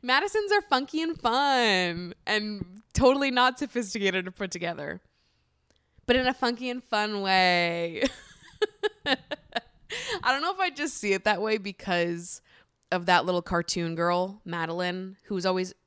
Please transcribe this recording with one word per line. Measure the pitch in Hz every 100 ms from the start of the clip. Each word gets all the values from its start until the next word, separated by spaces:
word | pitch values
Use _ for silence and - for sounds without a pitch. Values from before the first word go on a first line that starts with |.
Madisons | 247 262 392 427 415
are | 415
funky | 403 262 269 311
and | 330 320
fun | 240 240 285 262 233 190 180 170 175 - -
and | 214 214 208 180 190 _
totally | - 254 277 277
not | 247 254 254
sophisticated | 285 240 214 220 196 185 185
or |
put | 185 196
together, | 180 170 170 147 170 _ _ _ _ _ _ _ _ _ _ -
but |
in | 240 254
a |
funky | 254 240 240 254
and | 247
fun | - 214 214 208
way. | 196 190 185 175 175 170 170 165 269 - - - - - 415 _ 415 -
<laughs> | -
I | 262 - - _ - - _ - 480 508 415 247
don't | 269
know | 320
if | 381
I | 370
just | 269 294 -
see | 208
it | 196
that | 214 196
way | 214 214
because | 196 185 - 180 170 170 170 - _ - _ _ _
of | 185 175
that | 180
little | 139 180
cartoon | 175 175 170 - 170
girl, | 165 170 175 185 202
Madeline, | - 170 160 170 180 180 190 190
who | _
was | 196 180
always | 185 185 -